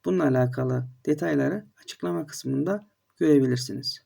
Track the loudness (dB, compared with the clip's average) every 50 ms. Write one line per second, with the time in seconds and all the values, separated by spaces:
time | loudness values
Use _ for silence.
0 | _ 0 0 2 2 2 4 2 2 0 0 -2 -2 -2 -2 -2 -4 -6 -12 _
1 | _ -2 -2 0 0 -2 0 0 0 0 -2 -4 -8 -12 _ _ -20 -20 -12 _
2 | -6 -4 -4 -4 -6 -8 -12 -10 -6 -4 -2 -2 0 -2 -2 -4 -6 _ _ _
3 | _ _ _ _ 4 6 6 6 6 4 0 -2 -2 -6 -8 -8 -8 -8 -10 -10
4 | _